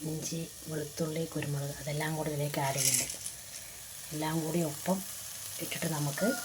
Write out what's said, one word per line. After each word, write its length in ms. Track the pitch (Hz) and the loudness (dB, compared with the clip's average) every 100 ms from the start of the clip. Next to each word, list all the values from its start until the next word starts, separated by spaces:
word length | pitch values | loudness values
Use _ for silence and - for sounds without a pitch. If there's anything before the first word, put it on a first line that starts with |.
| 156 | -2
ഇഞ്ചി, 300 | 156 143 165 165 - - | -2 -2 -2 -4 -8 -4
വെളുത്തുള്ളി, 540 | 156 147 - 160 156 165 | -2 -2 0 0 2 0
കുരുമുളക്, 400 | 151 147 143 143 139 | 0 0 0 -2 -4
അതെല്ലാം 300 | 143 151 156 156 | -2 0 2 2
കൂടി 140 | 156 | 0
ഇതിലേക്ക് 280 | 147 147 151 139 | 2 2 2 2
ആഡ് 120 | 135 | 4
ചെയ്യുന്നുണ്ട്. 340 | 135 - - - - - - - - - - - - | 6 6 2 -2 -6 -8 -10 -10 -10 -10 -10 -10 -6
എല്ലാം 240 | 151 156 160 160 | -2 2 2 2
കൂടി 160 | 160 160 | 2 2
ഒപ്പം 300 | 147 - 190 - - - - - - 165 | 0 0 0 0 -6 -8 -8 -8 -6 -4
ഇട്ടിട്ട് 240 | - 165 156 | -2 0 2
നമുക്ക് 320 | 147 147 190 - | 2 4 4 2